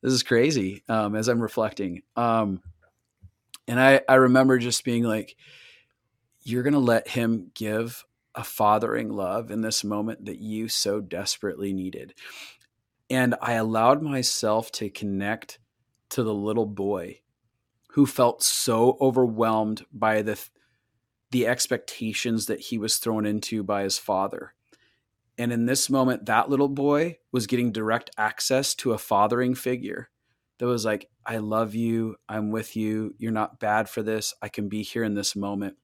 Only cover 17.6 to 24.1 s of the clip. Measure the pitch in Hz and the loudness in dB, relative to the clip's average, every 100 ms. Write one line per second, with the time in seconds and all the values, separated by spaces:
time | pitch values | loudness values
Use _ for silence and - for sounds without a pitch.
17.6 | _ _ _ - 139 - 120 - - - | _ _ _ 2 2 4 2 2 -2 0
18.6 | - 113 120 127 135 127 127 110 113 110 | 0 4 4 4 2 4 2 2 2 2
19.6 | 107 107 - - 110 110 107 104 - _ | 0 -4 -10 -2 0 2 0 -6 -10 _
20.6 | _ _ _ _ _ _ _ 123 113 123 | _ _ _ _ _ _ _ 0 0 0
21.6 | - 120 - - 113 107 123 113 107 107 | -2 -4 -6 -8 -6 -4 -2 -2 -2 -6
22.6 | - 113 110 - 117 110 107 107 - 110 | -4 -6 -2 -2 0 -2 0 -2 -4 -6
23.6 | 98 101 98 - - | -2 -2 -2 -4 -2